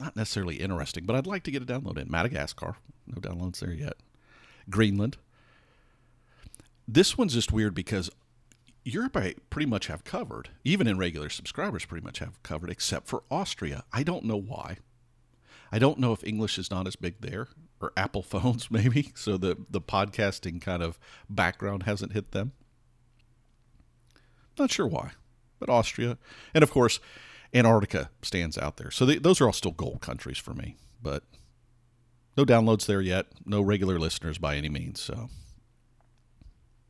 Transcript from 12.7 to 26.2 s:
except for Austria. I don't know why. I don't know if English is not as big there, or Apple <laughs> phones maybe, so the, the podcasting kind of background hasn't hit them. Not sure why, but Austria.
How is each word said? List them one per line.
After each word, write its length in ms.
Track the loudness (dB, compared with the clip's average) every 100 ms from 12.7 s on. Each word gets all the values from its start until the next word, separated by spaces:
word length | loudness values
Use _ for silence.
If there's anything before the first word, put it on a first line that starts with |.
except 380 | -6 -4 -4 -4
for 160 | -8 -4
Austria. 540 | -4 -4 -6 -6 -8 -6
I 100 | -4
don't 220 | -2 -2
know 120 | -2 -4
why. 420 | -4 -10 -10 -12 -16 _ _ _ _ _ _ -20 -4
I 60 | 4
don't 200 | 4 4
know 140 | 2
if 120 | 2
English 340 | -2 -2 -2 -2
is 120 | -4
not 160 | -4 -4
as 80 |
big 260 | -6 -8 -8
there, 280 | -10 -8 -10 -14 -20 _
or 120 | -6 -4
Apple 260 | -2 -4
<laughs> 20 |
phones 460 | -4 -2 0 0 0
maybe, 420 | 2 4 2 -2
so 220 | -6 -4 0
the, 200 | 0 -2 -4
the 100 | -8
podcasting 800 | -2 -2 0 0 -2 -2 -8 -8
kind 220 | -6 -4
of 160 | -4 -6 -18 -20 -8
background 560 | -2 0 0 -6 -4
hasn't 280 | -2 -4 -4
hit 200 | -6 -4
them. 200 | -4 -6 -8 _ _ _ _ _ _ _ _ _ _ _ _ _ _ _ _ _ _ _ 0
Not 140 | 2
sure 160 | 2 0
why, 240 | -2 -6 -12 -20 _ _ _
but 100 | 4
Austria. 500 | 4 4 0 -2 -4